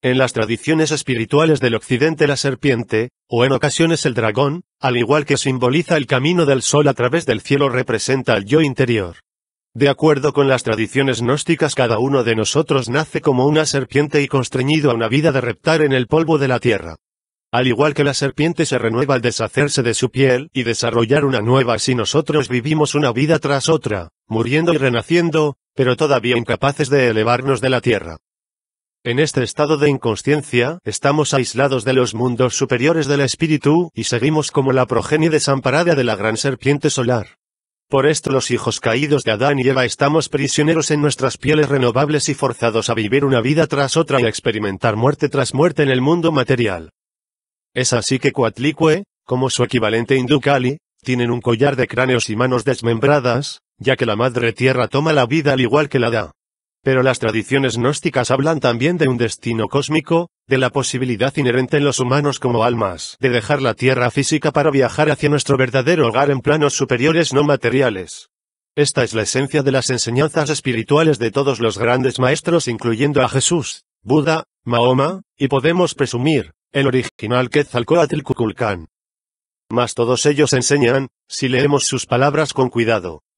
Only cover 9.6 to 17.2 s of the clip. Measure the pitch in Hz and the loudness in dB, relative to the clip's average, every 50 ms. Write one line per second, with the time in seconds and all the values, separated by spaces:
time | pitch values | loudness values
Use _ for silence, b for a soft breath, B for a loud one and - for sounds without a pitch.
9.6 | _ _ _ 117 139 143 135 - 151 156 151 139 131 151 - 143 139 135 135 120 | _ _ _ 0 2 2 2 2 2 2 2 4 0 0 2 2 2 2 2 0
10.6 | - 117 110 - 110 101 - 131 139 135 123 113 120 117 135 151 - - 170 - | 0 -2 -2 -2 -2 -2 0 0 0 0 0 -2 0 0 -2 -2 0 -2 0 0
11.6 | 165 143 - - 127 117 113 104 123 139 139 135 117 113 113 110 110 - - 143 | 0 -2 0 0 0 0 0 0 0 0 0 0 2 0 0 0 0 0 0 -2
12.6 | 165 - 156 135 123 113 120 143 160 - - - - 151 135 127 131 147 151 156 | 0 0 0 -2 0 0 -2 -2 -2 -2 -6 -2 0 0 2 2 2 4 2 2
13.6 | 156 147 - 139 131 - - 139 147 139 - 151 143 - - 135 123 - - 131 | 0 0 -2 -4 -4 0 0 0 0 2 0 0 0 0 0 -2 -2 -2 -4 -4
14.6 | 127 139 156 160 143 143 120 113 113 113 120 143 151 165 135 131 120 120 110 _ | 0 0 0 2 2 2 2 2 0 0 0 2 2 2 0 0 -2 -4 -6 _
15.6 | _ 160 160 160 156 143 135 127 123 - - 160 165 156 160 147 139 131 127 117 | _ 0 2 2 2 2 2 0 0 0 0 0 2 2 2 2 2 0 -2 0
16.6 | - 120 107 95 80 85 80 - _ _ _ _ | 0 0 0 0 -4 -10 -16 -18 _ _ _ _